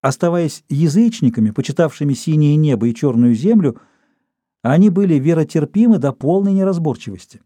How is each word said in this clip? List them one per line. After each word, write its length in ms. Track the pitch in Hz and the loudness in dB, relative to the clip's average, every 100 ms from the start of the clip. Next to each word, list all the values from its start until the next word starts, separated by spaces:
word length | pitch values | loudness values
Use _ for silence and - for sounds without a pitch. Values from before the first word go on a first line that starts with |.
Оставаясь 640 | 135 - 175 175 165 - _ | -4 -2 -2 -2 -4 -6 _
язычниками, 800 | 139 160 156 233 226 131 113 110 | -2 0 2 0 2 -2 0 -2
почитавшими 640 | 107 - 143 165 - 143 | -2 -6 -2 -2 -2 -4
синее 420 | 139 - 156 147 151 | -4 -2 0 2 2
небо 320 | 151 120 117 | 2 0 -2
и 60 | |
черную 400 | 117 147 117 120 | -2 -2 2 2
землю, 440 | 113 165 226 156 113 _ _ _ _ _ _ _ _ | 2 2 2 0 -4 _ _ _ _ _ _ _ _
они 260 | 117 151 208 | 0 2 2
были 280 | 180 202 151 | 2 0 0
веротерпимы 840 | 139 165 156 165 147 202 233 202 | 0 0 0 -2 -2 0 2 2
до 140 | 139 | 0
полной 420 | 135 135 185 196 | -4 -2 0 0
неразборчивости. 880 | 196 190 180 160 117 - 95 - - | 0 0 -2 -4 -6 -10 -16 -18 -20